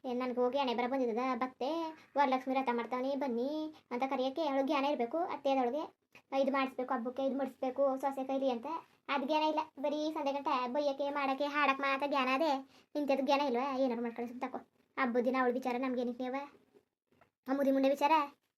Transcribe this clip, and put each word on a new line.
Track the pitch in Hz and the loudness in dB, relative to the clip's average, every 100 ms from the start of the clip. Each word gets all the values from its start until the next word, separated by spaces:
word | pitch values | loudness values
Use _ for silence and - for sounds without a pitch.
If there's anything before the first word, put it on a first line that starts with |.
ಏನ್ | 269 247 | -4 -4
ನನ್ಗೆ | 254 240 | -2 0
ಹೋಗಿ | 247 269 | 2 2
ಹಣೆ | 262 | 0
ಬರ | 233 247 | 0 0
ಬಂದಿದ್ದದ, | 269 247 220 262 | 2 2 2 0
ಬತ್ತೆ, | 247 254 - 254 320 320 311 - 269 | 0 -2 -2 -2 -2 -4 -8 -4 2
ವರಲಕ್ಷ್ಮಿ | 277 262 269 | 4 2 0
ವ್ರತ | 269 262 | 0 2
ಮಾಡ್ತಾವನಿ, | 240 226 254 262 277 | 0 -2 -2 -2 0
ಬನ್ನಿ | 277 233 254 311 311 - _ | -2 0 0 -2 -6 -10 _
ಅಂತ | 247 | -4
ಕರೆಯೋಕ್ಕೆ | 269 269 262 262 | -2 0 -2 0
ಅವಳಿಗೆ | 311 269 269 | 0 2 2
ಜ್ಞಾನ | 294 | 2
ಇರಬೇಕು. | 277 294 233 320 | 2 0 -2 -2
ಅತ್ತೆ | 349 285 277 | -2 -2 0
ಅದೊಳಗೆ | 269 240 285 330 _ _ - _ 269 | 2 2 0 -6 _ _ -20 _ 0
ಇದು | 277 | 2
ಮಾಡಿಸ್ಬೇಕು, | 269 262 - 254 | 2 -2 -4 -4
ಹಬ್ಬಕ್ಕೆ | 254 233 254 269 | -2 -4 -2 -2
ಇದು | 247 | 0
ಮಾಡಿಸ್ಬೇಕು | 262 - 262 254 277 269 | -4 -4 -6 0 0 2
ಸೊಸೆ | 277 269 | -2 -4
ಕೈಲಿ | 269 269 269 | -4 0 0
ಅಂತ, | 233 254 330 - _ - | -2 -4 -8 -10 _ -4
ಅದು | 277 254 | -2 2
ಜ್ಞಾನ | 311 | 2
ಇಲ್ಲ. | 311 311 311 - | 2 0 -4 -4
ಬರೀ | 285 302 302 | -2 0 -2
ಸಂಜೆ | 311 277 | -2 -2
ಗಂಟೆ | 277 285 269 247 | -2 0 0 0
ಬೈಯಕ್ಕೆ, | 262 294 269 285 | 0 0 0 -2
ಮಾಡಕ್ಕೆ, | 285 269 269 | 0 -2 0
ಹಾಡಕ್ಕೆ | 285 285 285 269 | -2 2 2 2
ಮಾತ್ರ | 269 269 285 | 0 0 0
ಜ್ಞಾನ | 277 254 | 0 2
ಅದೇ. | 269 320 269 269 - _ 294 | 2 2 0 -4 -20 _ -6
ಇಂಥದ್ದು | 277 269 | 0 0
ಜ್ಞಾನ | 269 269 | 2 2
ಇಲ್ವಾ? | 285 240 277 262 | 2 0 -2 0
ಏನಾರು | 262 233 | 0 0
ಮಾಡ್ಕೊಳ್ಳಿ | 240 233 240 | -4 -6 -10
ಸುಮ್ನೆ | 247 262 | -8 -8
ತಕೋ. | 262 - _ _ - | -8 -14 _ _ -2
ಹಬ್ಬದ | 262 240 | 0 2
ದಿನ | 233 262 | 2 2
ಅವಳ | 247 | 2
ವಿಚಾರ | 247 254 247 | 0 -2 -2
ನಮ್ಗೇನಕ್ಕೆ | 262 247 247 240 | -2 -2 -2 -4
ನೀವ? | 254 262 285 - _ _ _ _ _ _ _ _ - | -6 -6 -8 -18 _ _ _ _ _ _ _ _ -4
ಆ | |
ಮುದಿ | 277 269 | 2 4
ಮುಂಡೆ | 269 269 | 4 4
ವಿಚಾರ | 277 285 311 285 - _ | 4 4 4 2 -8 _